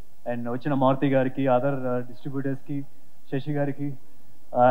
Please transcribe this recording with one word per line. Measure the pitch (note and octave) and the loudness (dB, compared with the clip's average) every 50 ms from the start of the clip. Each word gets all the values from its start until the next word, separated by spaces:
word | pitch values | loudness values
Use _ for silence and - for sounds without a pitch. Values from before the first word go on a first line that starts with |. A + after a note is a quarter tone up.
| - - - - - B2 A#2+ | -6 -6 -6 -6 -4 -4 -4
and | A#2+ A#2+ A#2+ | -4 -4 -4
వచ్చిన | A#2+ B2+ - D3+ C#3+ | -4 -4 -2 0 2
మారుతి | C3+ C3 C3 C3+ C3 D3 C#3 | 4 4 4 4 4 2 2
గారికి, | C3+ C3+ C3 C3 C3 C3+ C3+ | 4 4 2 2 0 0 2
other, | C3+ B2 B2 B2+ C#3+ C#3 C3 B2+ | 4 4 4 4 2 0 0 0
ఆ, | B2+ B2 B2 | -2 -2 -2
డిస్ట్రిబ్యూటర్స్‌కి, | B2 B2+ B2 - - D3 C3+ C#3 C3+ C#3 C3+ C3+ - - D3 C#3+ C#3 - - - - - - - - - C#3+ | -2 -4 -4 -6 -4 -4 -4 -2 -2 -2 -2 -2 -4 -4 -4 -4 -4 -4 -4 -6 -6 -6 -6 -6 -4 -4 -4
శశి | C3+ C3 D3+ D3 | -2 -2 -2 0
గారికి, | C#3+ C#3+ C#3+ C3+ - C#3+ C#3+ C#3 - - - - - - - - - - - - B2+ B2 B2 | 0 0 0 0 -2 -2 -2 -2 -4 -4 -4 -4 -4 -6 -6 -4 -4 -4 -2 2 6 6 6